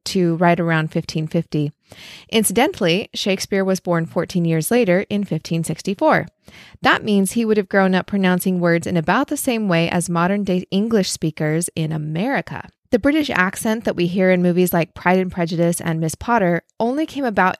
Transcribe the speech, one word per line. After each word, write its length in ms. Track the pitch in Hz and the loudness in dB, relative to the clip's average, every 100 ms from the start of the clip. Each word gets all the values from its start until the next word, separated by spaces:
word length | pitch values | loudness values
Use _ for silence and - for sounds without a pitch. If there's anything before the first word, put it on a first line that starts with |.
| - | -4
to 320 | 190 175 165 | 0 0 4
right 240 | 175 170 | 4 4
around 320 | 170 160 160 | 2 0 0
fifteen 340 | 165 - 165 156 | -4 -4 -6 -2
fifty. 460 | 170 165 151 147 - _ - - - - | -4 -2 -2 -4 -6 _ -20 -20 -20 -2
Incidentally, 800 | 226 214 202 302 370 180 180 - | 0 2 2 0 0 0 0 -2
Shakespeare 520 | - 208 185 - 196 190 | -6 -2 -2 -2 -2 0
was 160 | 190 | -2
born 240 | - 170 170 | 0 -2 -2
fourteen 400 | 180 170 180 170 | -4 -2 0 0
years 260 | 160 156 | 0 2
later 340 | 233 202 180 - | 2 4 2 0
in 160 | 202 202 | -4 -4
fifteen 400 | 160 - 165 160 | -6 -4 -4 -4
sixty-four. 600 | 156 - 202 311 185 160 - - - - - | -6 -6 0 2 2 0 -10 -20 -20 -20 -2
That 220 | 262 330 | 0 2
means 300 | - 202 190 | 2 2 2
he 100 | 233 | 0
would 140 | 220 214 | 2 2
have 100 | 190 | 2
grown 260 | 202 190 | 2 4
up 140 | 185 - | 2 0
pronouncing 540 | 202 185 180 190 180 | 0 2 2 0 0
words 260 | 175 170 139 | 2 2 0
in 80 | 175 | -2
about 320 | 156 214 294 | 0 0 0
the 80 | 294 | -2
same 320 | - 226 208 | -2 -2 0
way 220 | 165 165 | 2 2
as 200 | 175 170 | -2 -2
modern-day 580 | 170 175 202 196 180 - | 0 0 0 0 -2 0
English 400 | 190 220 220 185 | -2 0 0 0
speakers 580 | - 160 - 156 156 170 - | -2 -4 -2 -2 -2 -4 -4
in 160 | 156 | -4
America. 800 | 156 151 156 240 233 - 98 - _ _ | -4 -6 -4 -2 -4 -6 -12 -14 _ _
The 100 | 240 | 0
British 300 | 277 311 277 | 2 0 0
accent 560 | - 185 - 220 226 214 | 0 0 -2 -4 -2 -2
that 100 | 175 | -2
we 120 | 175 | -2
hear 240 | 190 185 | 2 2
in 100 | 180 | 4
movies 320 | 180 175 180 | 2 2 2
like 200 | 180 156 | 0 -2
Pride 240 | - 180 185 | -2 0 2
and 140 | 185 | 0
Prejudice 480 | 180 170 170 170 175 | -4 -4 0 0 0
and 220 | 170 160 | -4 -4
Miss 120 | 160 | -4
Potter 500 | - - 233 180 170 - _ | -6 -2 0 2 0 -4 _
only 280 | 233 277 320 | -4 -2 -4
came 180 | 277 | -4
about 320 | 254 196 185 | -2 0 0